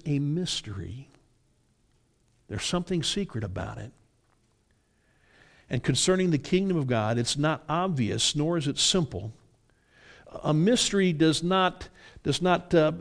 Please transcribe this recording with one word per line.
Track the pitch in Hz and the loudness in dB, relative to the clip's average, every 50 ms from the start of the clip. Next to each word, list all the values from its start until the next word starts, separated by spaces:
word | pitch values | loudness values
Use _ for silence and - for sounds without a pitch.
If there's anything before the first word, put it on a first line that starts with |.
| - | -4
a | 151 147 139 | -2 -2 -2
mystery. | 143 143 151 175 185 - - - - 110 101 98 90 90 101 131 135 - _ _ _ _ _ _ _ _ _ _ _ _ _ _ _ _ _ _ _ _ _ _ _ _ _ _ _ | 0 -2 -2 -2 -4 -4 -6 -8 -8 -10 -10 -10 -10 -10 -12 -14 -16 -20 _ _ _ _ _ _ _ _ _ _ _ _ _ _ _ _ _ _ _ _ _ _ _ _ _ _ _
There's | - 101 104 - | -10 -10 -8 -4
something | - - 175 175 - 190 170 | -2 -2 -2 -2 -2 -2 -2
secret | 143 - - 202 202 - - 117 104 | -2 -2 -2 -4 -4 -4 -6 -6 -6
about | 98 92 90 92 107 107 107 | -6 -6 -8 -8 -8 -10 -12
it. | 107 120 - _ _ _ _ _ _ _ _ _ _ _ _ _ _ _ _ _ _ _ _ _ _ _ _ _ _ _ _ _ - _ _ _ _ | -14 -14 -16 _ _ _ _ _ _ _ _ _ _ _ _ _ _ _ _ _ _ _ _ _ _ _ _ _ _ _ _ _ -20 _ _ _ _
And | _ 139 127 | _ -6 -2
concerning | - - 135 - - 185 185 185 185 180 | -2 0 0 2 2 2 2 2 2 2
the | 160 | 2
kingdom | 135 - - 185 185 196 190 185 | 0 0 0 0 0 2 2 0
of | 160 139 | 0 0
God, | 127 123 113 107 107 117 | 0 0 0 2 0 0
it's | 120 120 - - | 0 0 -2 -2
not | 139 147 156 156 - - | 0 0 0 -2 -2 -4
obvious, | - 151 170 180 196 170 131 117 101 104 113 - - - | -4 -2 -2 0 -2 0 0 0 0 0 0 -2 -2 0
nor | 143 147 160 175 | 0 0 0 0
is | 170 135 | -2 -2
it | 143 - | -2 -2
simple. | - - - - 190 160 - - 90 98 110 - - _ _ _ _ _ _ _ _ _ _ _ _ - - - - - - - - - | 0 0 2 2 2 0 -2 -4 -10 -10 -10 -14 -16 _ _ _ _ _ _ _ _ _ _ _ _ -20 -20 -20 -20 -20 -18 -16 -4 0
A | 151 151 | 2 2
mystery | 151 170 208 254 - - - - 196 190 185 165 | 4 4 4 4 2 2 2 2 4 4 4 4
does | 147 160 160 147 - | 4 4 4 4 2
not, | 165 175 185 190 185 180 - - - - - - - - - - | 0 0 2 2 2 0 0 -4 -14 -18 -18 -20 -20 -20 -20 -6
does | - - 135 - | -2 -2 -2 2
not, | 170 180 175 165 - - - | 2 2 2 2 2 4 4
uh, | 170 156 156 160 170 | 4 4 4 0 -2